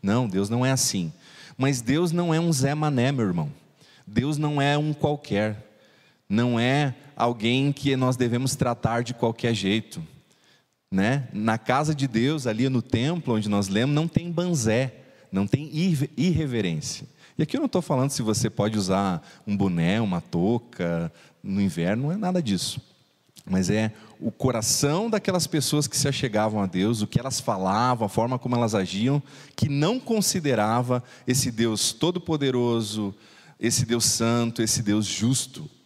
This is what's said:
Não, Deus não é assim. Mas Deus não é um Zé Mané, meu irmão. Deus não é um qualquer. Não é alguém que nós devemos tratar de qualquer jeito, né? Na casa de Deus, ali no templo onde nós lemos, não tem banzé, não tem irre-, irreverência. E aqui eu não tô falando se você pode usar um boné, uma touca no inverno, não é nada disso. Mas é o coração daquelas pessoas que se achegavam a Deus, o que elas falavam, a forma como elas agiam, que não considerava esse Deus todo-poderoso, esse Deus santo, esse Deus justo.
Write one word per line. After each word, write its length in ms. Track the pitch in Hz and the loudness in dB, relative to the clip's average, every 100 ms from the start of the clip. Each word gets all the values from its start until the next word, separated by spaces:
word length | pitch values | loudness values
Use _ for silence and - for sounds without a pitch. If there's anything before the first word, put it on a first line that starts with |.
Não, 260 | 95 113 117 | 2 0 2
Deus 220 | 92 101 | 0 0
não 140 | 120 | 0
é 60 | 127 | 2
assim. 400 | 131 - 101 82 - - - - - | 2 0 -2 -4 -8 -20 -20 -20 -2
Mas 240 | 135 131 | 0 0
Deus 320 | 113 147 175 | 0 0 2
não 220 | 170 175 | 0 2
é 40 | 160 | 2
um 140 | 170 | 2
Zé 220 | 147 131 | 2 0
Mané, 360 | 151 151 135 127 | 0 0 2 2
meu 140 | 139 | 2
irmão. 260 | 107 85 76 73 _ _ - - - | 0 0 -4 -8 _ _ -20 -20 -4
Deus 300 | 107 135 151 | -2 0 0
não 240 | 151 147 | 0 2
é 160 | 139 147 | 2 2
um 160 | 151 | 0
qualquer. 880 | 147 151 147 - 101 107 104 - _ _ _ _ _ _ | -2 -2 -4 -2 -2 0 -4 -14 _ _ _ _ _ _
Não 320 | 101 123 117 | 0 2 2
é 340 | 120 139 143 120 - - | 2 2 0 -4 -16 -2
alguém 560 | 120 120 110 127 139 | -2 0 0 2 0
que 240 | 139 139 131 | 0 0 2
nós 180 | 131 | 2
devemos 400 | 123 123 120 131 | 2 0 0 -2
tratar 480 | - 127 120 117 120 | 0 -2 0 0 -2
de 120 | 117 | -2
qualquer 400 | 123 117 113 120 | -2 -2 0 -2
jeito, 480 | 110 95 110 110 - 80 - _ _ _ _ _ _ _ | 0 0 0 -2 -14 -14 -18 _ _ _ _ _ _ _
né? 360 | 95 101 139 123 | 0 2 0 -4
Na 240 | 98 110 113 | -4 -2 -2
casa 380 | - 131 151 | 0 0 2
de 120 | 151 135 | 0 0
Deus, 400 | 110 127 156 123 | 2 2 0 -2
ali 220 | 110 135 | 0 0
no 140 | 131 | 0
templo 540 | - 117 131 175 143 110 | 0 0 0 -2 0 0
onde 120 | 104 | 2
nós 200 | 101 95 | 0 2
lemos, 260 | 98 131 | 2 2
não 120 | 147 165 | 2 0
tem 240 | - 175 | -2 -4
banzé, 640 | 165 180 160 113 110 131 - - - - | -2 0 2 2 2 0 -6 -20 -20 -6
não 140 | 95 101 | -4 0
tem 280 | 131 151 | 0 -2
irre-, 360 | 151 185 151 147 | -2 0 2 -2
irreverência. 920 | - 175 165 147 120 95 78 - - - _ - - | 0 0 2 0 -2 -2 -2 -6 -10 -14 _ -14 -4
E 40 | |
aqui 140 | 160 269 | -2 0
eu 60 | |
não 60 | 302 | 0
tô 120 | 185 | -2
falando 300 | - 139 139 | 0 0 0
se 100 | - | 0
você 300 | 110 104 113 | -2 0 -2
pode 260 | - 104 107 | 0 0 0
usar 500 | 92 95 98 85 - - - | 0 0 0 -2 -8 -16 -6
um 100 | 101 | 0
boné, 420 | 98 87 82 107 | 0 2 0 0
uma 220 | 110 87 | 0 -4
touca 920 | - 85 92 120 117 - 87 85 85 - - _ | -4 0 0 0 -4 -6 -4 -2 -4 -10 -20 _
no 160 | 98 98 | -6 0
inverno, 440 | 98 82 85 110 | 0 0 -2 0
não 100 | 139 | -2
é 40 | 190 | -2
nada 260 | 185 180 | -2 -2
disso. 360 | 135 95 - - - _ _ _ _ - - | 0 -2 -4 -8 -14 _ _ _ _ -20 -2
Mas 220 | 95 90 | 0 2
é 240 | 104 110 - - - | 2 0 -4 -20 -8
o 120 | 110 | -8
coração 800 | - 131 117 107 - 143 165 233 | 0 0 0 -2 0 2 2 0
daquelas 360 | 208 - 180 156 | 0 0 0 0
pessoas 400 | 156 131 147 143 | 0 0 0 0
que 120 | - | 0
se 100 | 139 | 0
achegavam 540 | 135 131 107 107 107 | 0 0 2 2 2
a 40 | 98 | 0
Deus, 360 | 90 101 113 | 2 2 0
o 40 | 104 | 0
que 140 | - | -2
elas 200 | 131 - | -2 -4
falavam, 680 | - 101 95 101 123 120 104 | -2 0 0 2 2 2 0
a 20 | |
forma 300 | - 117 127 | 0 0 -2
como 180 | 123 120 | -2 0
elas 180 | 117 | 2
agiam, 480 | 104 95 95 120 143 - - - | 2 0 0 0 0 -4 -20 -18
que 140 | - - | -2 0
não 320 | 143 156 254 | 2 2 0
considerava 1040 | - 220 - 185 147 117 104 117 123 123 - - - | 0 0 0 0 0 2 4 2 2 -2 -4 -12 -2
esse 240 | 135 127 | 0 0
Deus 420 | 113 113 107 - | 0 0 2 -2
todo-poderoso, 1200 | - 160 180 165 156 139 123 123 117 107 107 101 95 - - - - | 0 -2 -2 -4 -2 0 2 2 0 -2 -4 -4 -6 -20 -20 -20 -4
esse 240 | 117 - | -2 0
Deus 220 | 110 117 113 | 0 0 0
santo, 560 | - 117 120 117 113 | 0 0 2 0 -2
esse 200 | 110 - | -2 0
Deus 220 | 104 107 | 0 0
justo. 640 | 101 - 113 131 - - 76 _ | 0 -2 0 0 -4 -12 -16 _